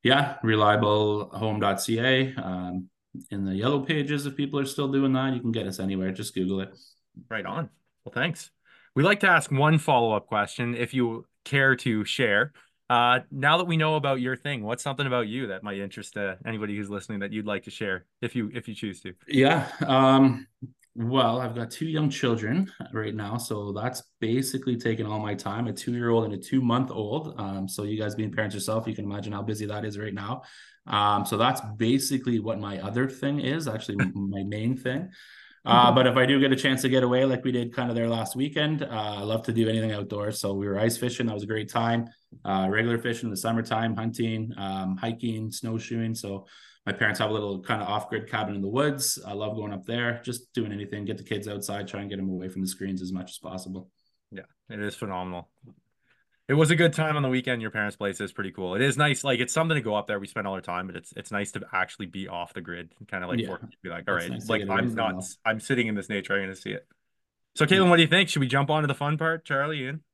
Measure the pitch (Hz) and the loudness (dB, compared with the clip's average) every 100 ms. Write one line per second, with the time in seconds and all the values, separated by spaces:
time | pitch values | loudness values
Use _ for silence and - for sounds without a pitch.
0 | 120 139 147 - 110 107 104 107 107 104 | 6 4 4 0 2 6 6 6 4 4
1 | 104 104 104 - 110 104 101 95 - 113 | 2 0 -4 -4 -2 2 0 0 0 0
2 | 123 131 131 - 92 92 90 92 92 _ | 4 2 2 -4 -6 -6 -4 -8 -10 _
3 | _ - - 101 98 95 120 143 135 151 | _ -16 -10 -4 -2 0 2 0 0 -2
4 | 139 147 143 135 143 143 135 143 139 139 | 0 -2 -4 -4 -2 -2 -2 -2 0 2
5 | 135 131 135 123 120 113 98 92 95 95 | 2 2 2 0 -2 -2 -4 -4 -2 -2
6 | 92 92 107 - 92 95 98 - - _ | -2 -4 -6 -2 -2 -2 -6 -12 -20 _
7 | _ - - 110 95 127 165 _ _ _ | _ -20 -10 -8 -6 -6 -6 _ _ _
8 | - 120 160 - - _ _ _ _ - | -8 -2 -2 -4 -14 _ _ _ _ 4
9 | 165 202 196 165 - 135 147 156 156 127 | 4 6 6 6 4 4 6 6 6 4
10 | 117 107 - 107 101 - 120 117 117 131 | 4 2 0 0 0 -2 -4 -2 -2 0
11 | 120 113 - _ - 139 135 127 127 107 | 0 -2 -12 _ -2 4 4 4 2 0
12 | 104 - 120 101 143 _ _ _ _ 120 | 0 0 2 4 2 _ _ _ _ 4
13 | 123 127 - 139 143 165 175 160 156 156 | 6 4 0 0 4 4 2 2 2 2
14 | 143 131 123 127 143 135 104 120 143 135 | 0 0 -2 -4 -6 -6 -4 -4 -4 -2
15 | 139 123 107 123 120 95 104 98 98 110 | 0 0 0 -4 -6 -6 -6 -8 -8 -10
16 | 101 104 98 92 - 110 107 104 101 101 | -10 -4 -4 -4 -8 -4 -4 -4 -6 -8
17 | - 104 98 107 107 101 - - 104 92 | -8 -8 -6 -6 -4 -6 -6 -8 -4 -4
18 | _ _ 123 127 104 123 113 104 107 90 | _ _ -6 -4 -4 -6 -12 -8 -8 -8
19 | 92 90 - 139 135 160 - - 139 131 | -14 -16 0 4 6 4 0 -4 2 6
20 | 135 135 135 117 - _ - _ _ 117 | 8 8 8 4 -8 _ -16 _ _ -6
21 | 117 131 117 120 120 113 117 - 160 156 | 0 4 4 2 -2 -4 -8 -6 -4 0
22 | 147 - 127 110 107 156 190 - - 110 | 0 2 0 2 0 0 0 -6 -8 -6
23 | 107 107 101 117 - 107 101 101 117 - | -4 -6 -6 -6 -6 -6 -6 -4 -4 -6
24 | - _ 113 123 131 123 127 117 117 113 | -14 _ 0 0 0 -2 -2 -2 0 -2
25 | 107 107 104 98 104 107 120 98 - 120 | -2 -4 -4 -6 -6 -4 -4 -4 -4 -2
26 | 117 117 107 101 - 135 120 120 135 - | 2 2 2 -6 0 0 2 2 0 -4
27 | 104 143 156 - 101 95 95 - 104 107 | -4 -4 -6 -8 -6 -6 -6 -6 -4 -4
28 | 107 107 107 90 107 101 95 110 113 110 | -4 -4 -4 -2 -4 -4 -2 -2 -4 -6
29 | 101 101 101 101 104 107 104 104 107 101 | -6 -8 -8 -6 -6 -6 -6 -6 -8 -8
30 | 107 98 101 131 - - - _ - 104 | -8 -8 -8 -10 -12 -20 -20 _ -2 2
31 | 104 101 104 107 123 127 107 107 113 135 | 4 2 0 2 2 2 -6 0 2 2
32 | - 131 123 117 104 110 104 98 98 113 | 2 -2 0 0 0 -4 -6 -6 -4 0
33 | 131 - 139 147 127 156 147 110 - 101 | -2 -2 -2 -2 -2 -2 -4 -6 -4 0
34 | 95 95 98 98 98 104 113 131 127 139 | 0 0 -4 -4 -4 -2 -2 -2 -2 -4
35 | 185 - - - - - 113 120 123 127 | -6 -14 -20 -20 -20 -10 8 10 10 8
36 | 127 123 127 139 139 131 139 131 135 131 | 6 6 6 6 6 4 4 2 4 4
37 | 123 127 135 127 131 123 120 123 120 120 | 4 4 4 2 0 -2 -2 -4 -2 0
38 | 117 113 113 127 139 151 147 156 135 113 | 0 0 -2 -4 -2 0 0 0 -4 -4
39 | 107 104 101 113 120 113 110 113 110 104 | -4 -4 -2 -2 0 2 2 2 0 -4
40 | 98 104 104 107 101 98 101 98 113 117 | -6 -4 -4 -4 -4 -2 -2 2 2 2
41 | 123 - 120 104 101 110 104 120 117 117 | -4 -2 -4 -4 -4 -6 -2 0 2 2
42 | 117 _ _ - - 95 95 107 117 117 | -2 _ _ -10 -2 0 2 2 2 0
43 | 120 113 117 95 113 113 113 110 113 113 | -2 -4 -4 -4 -2 -2 -2 -2 -2 -2
44 | 113 117 113 110 110 120 98 95 95 95 | -4 -2 -2 -2 -6 -6 -6 -4 -4 -4
45 | 117 117 120 110 110 - 113 110 - 117 | -4 -4 -4 -4 -6 -6 -6 -6 -4 -4
46 | 113 110 101 98 - - - _ - 98 | -4 -4 -6 -8 -10 -20 -20 _ -6 0
47 | 107 98 107 107 104 95 92 110 101 107 | 2 2 0 0 -2 -6 -2 -4 -2 -4
48 | - 113 - 110 107 101 98 120 147 135 | -2 -6 -4 -4 -2 -4 -2 0 0 0
49 | 131 - 95 101 107 110 104 98 95 117 | -4 -4 -8 -6 -6 -6 -8 -10 -6 -2
50 | 120 120 - 120 - - 107 101 98 104 | -2 -4 -8 -10 -6 -6 -4 -6 -8 -8
51 | 101 107 - 104 104 104 98 101 98 101 | -6 -8 -6 -6 -6 -8 -6 -8 -8 -10
52 | 101 98 95 92 92 95 95 - 98 92 | -8 -6 -6 -6 -8 -6 -6 -6 -6 -6
53 | 92 92 90 - 80 92 92 95 - _ | -6 -8 -10 -14 -12 -12 -10 -12 -14 _
54 | _ _ _ 98 - _ _ 104 104 - | _ _ _ -18 -18 _ _ -8 -6 -6
55 | 107 92 92 87 85 _ - _ _ _ | -8 -6 -6 -10 -12 _ -20 _ _ _
56 | _ _ _ _ - 143 156 165 170 - | _ _ _ _ 0 4 6 6 4 4
57 | 156 151 135 127 127 120 110 107 104 - | 0 2 2 0 0 -2 -2 -2 -2 -2
58 | 101 92 101 - 95 95 92 95 135 127 | -4 -2 -6 -6 -8 -6 -4 2 2 4
59 | 147 139 143 120 120 160 160 151 113 104 | 2 2 0 0 0 0 2 0 0 -2
60 | 104 104 98 113 101 95 95 90 95 90 | -2 -6 -6 -6 -6 -6 -6 -6 -6 -10
61 | - - - 101 101 104 98 92 92 - | -12 -16 -8 -6 -4 -8 -4 -2 -2 -4
62 | 95 92 95 87 85 - 87 87 85 _ | -10 -8 -10 -8 -8 -10 -10 -12 -12 _
63 | 104 95 90 85 95 90 113 _ 92 85 | -10 -8 -4 -4 -4 -8 -12 _ -10 -8
64 | - 90 82 117 110 110 101 110 120 113 | -2 -2 -2 -6 -2 -2 0 0 0 0
65 | 110 92 92 - 113 110 - 127 113 104 | -2 -2 -10 -4 -2 -2 0 0 0 -2
66 | 92 101 95 101 95 92 104 101 _ _ | -4 -6 0 -2 -2 -8 -8 -10 _ _
67 | _ _ _ _ _ - 147 190 180 170 | _ _ _ _ _ 0 4 6 8 8
68 | 160 175 185 156 131 135 139 151 147 135 | 8 6 4 2 2 2 2 2 2 0
69 | 143 151 160 165 - 139 147 151 131 151 | -2 0 0 -2 -2 -2 0 -4 -6 -8
70 | _ | _